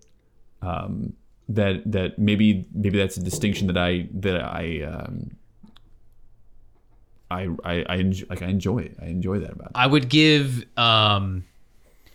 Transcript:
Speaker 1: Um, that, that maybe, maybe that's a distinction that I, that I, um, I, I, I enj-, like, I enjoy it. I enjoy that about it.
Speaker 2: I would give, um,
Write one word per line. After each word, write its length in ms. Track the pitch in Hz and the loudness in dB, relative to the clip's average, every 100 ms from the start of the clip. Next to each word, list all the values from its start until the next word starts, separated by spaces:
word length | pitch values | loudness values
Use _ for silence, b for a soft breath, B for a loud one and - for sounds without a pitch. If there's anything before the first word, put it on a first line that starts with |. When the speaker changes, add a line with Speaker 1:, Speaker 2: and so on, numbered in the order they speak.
| _ _ _ _ - - | _ _ _ _ -20 -10
Speaker 1:
Um, 520 | 92 85 98 90 - - _ _ - | -6 -6 -6 -6 -8 -10 _ _ -4
that, 420 | 107 101 95 - | 0 0 0 -2
that 280 | 104 92 - | -2 -2 0
maybe, 480 | 104 104 107 98 87 | 2 6 4 4 -2
maybe 240 | 95 101 98 | -4 0 2
that's 200 | 95 - | 0 -2
a 60 | |
distinction 440 | 92 - 107 98 98 | -6 -2 -2 0 0
that 100 | 87 | 0
I, 300 | 90 90 87 | 0 0 -4
that 260 | 98 101 90 | -4 -2 -2
I, 420 | 62 82 82 78 | -4 -6 -6 -6
um, 540 | 76 80 - 87 - - - _ - - - - - - - - - - - _ _ _ _ - - | -8 -10 -10 -10 -12 -14 -20 _ -20 -20 -20 -20 -20 -20 -20 -20 -20 -20 -20 _ _ _ _ -20 -10
I, 180 | 90 95 80 | -6 -4 -6
I, 200 | 87 87 - | -4 -4 -2
I 80 | 90 | 0
enj-, 300 | 95 92 - | 0 0 -6
like, 140 | 92 | -8
I 40 | 87 | -2
enjoy 320 | 98 92 113 | -2 0 -2
it. 180 | 78 - | -4 -10
I 60 | 82 | -8
enjoy 320 | 87 87 98 | -4 -2 -4
that 120 | 80 | -6
about 160 | - - | -10 -6
it. 40 | |
Speaker 2:
I 120 | - 131 | 0 4
would 220 | 147 127 | 4 4
give, 560 | 147 156 151 139 123 - - | 6 6 6 2 -2 -4 0
um, 680 | 117 110 107 101 98 92 87 _ - _ b b b | 4 6 4 4 0 -4 -8 _ -20 _ b b b